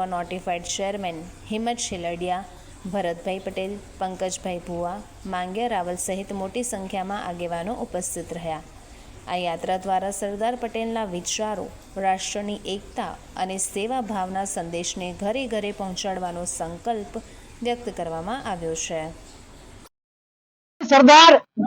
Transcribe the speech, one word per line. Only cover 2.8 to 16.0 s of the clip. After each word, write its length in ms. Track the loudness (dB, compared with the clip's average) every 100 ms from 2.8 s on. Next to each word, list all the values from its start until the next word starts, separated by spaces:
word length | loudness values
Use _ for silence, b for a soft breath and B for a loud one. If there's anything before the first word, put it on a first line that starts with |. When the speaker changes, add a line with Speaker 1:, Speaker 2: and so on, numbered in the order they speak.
| -6
Speaker 1:
ભરતભાઈ 500 | -2 -2 -2 -4 -4 -4
પટેલ, 280 | -6 -6 -6 -10 -6
પંકજભાઈ 640 | -6 -4 -4 -4 -6 -6 -6
ભુવા, 260 | -4 -4 -6 -12 -14 -6
માંગ્યા 480 | -4 -4 -2 -2
રાવલ 260 | 0 -2 -4
સહિત 280 | -4 -4 -4
મોટી 300 | -6 -4 -4
સંખ્યામાં 640 | -4 -6 -4 -4 -4 -4 -6
આગેવાનો 440 | -6 -4 -4 -4 -6
ઉપસ્થિત 480 | -4 -4 -4 -6 -8 -6
રહ્યા. 240 | -6 -6 -8 -18 b b b b -6
આ 100 | -4
યાત્રા 400 | -2 -2 -2 -2
દ્વારા 360 | 0 0 0 -4
સરદાર 380 | -4 -2 -2 -2
પટેલના 480 | -4 -4 -4 -2 -4 -4
વિચારો, 520 | -4 -4 -2 -4 -6 -12 -12 -2
રાષ્ટ્રની 600 | 0 2 -2 -4 -4 -6 -6 -6
એકતા 360 | -6 -8 -6 -8 -10 -6
અને 220 | -4 -4
સેવા 420 | -4 -4 -2 -2
ભાવના 440 | -2 -2 -2 -2 -4
સંદેશને 680 | -4 -4 -4 -4 -4 -6 -4
ઘરે 240 | -2 -2 -2
ઘરે 260 | -2 -4
પહોંચાડવાનો 720 | -4 -6 -4